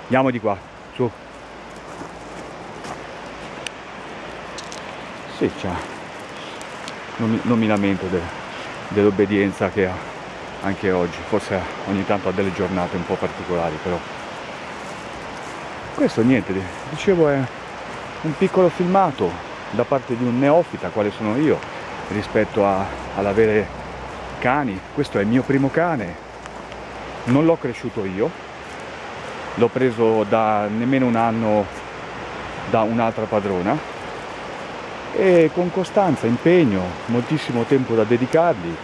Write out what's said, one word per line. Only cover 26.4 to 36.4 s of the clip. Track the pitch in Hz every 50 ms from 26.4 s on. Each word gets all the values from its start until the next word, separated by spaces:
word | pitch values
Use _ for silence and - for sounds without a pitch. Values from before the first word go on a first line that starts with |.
| - - - - - - - - - - - - - - - - -
non | 117 123 139 160
l'ho | 165 165 156
cresciuto | - 131 113 - - 120 - 120 101
io, | 95 92 95 110 160 180 - - - - - - - - - - - - - - - - - - - - - - - -
l'ho | - 117 117
preso | - 127 127 131 117 110 117 113 113 110 107
da | 101 113 113 110 107 107 104 104 104
nemmeno | 104 113 117 123 135 135 131 123
un | 117
anno | 113 117 117 113 113 113 107 107 107 101 - - - - - - - - - - - - - - - - - - - - -
da | 104 113
un'altra | 110 104 113 117 117 113 110 - 110
padrona, | 104 - 107 98 101 98 90 87 101 131 156 - - - - - - - - - - - - - - - - - - - - - - - - - - -
e | - 190 190 180 170 165 156 -
con | - 180 180
costanza, | - 185 180 - - 220 196 180 139 - - 113
impegno, | 120 120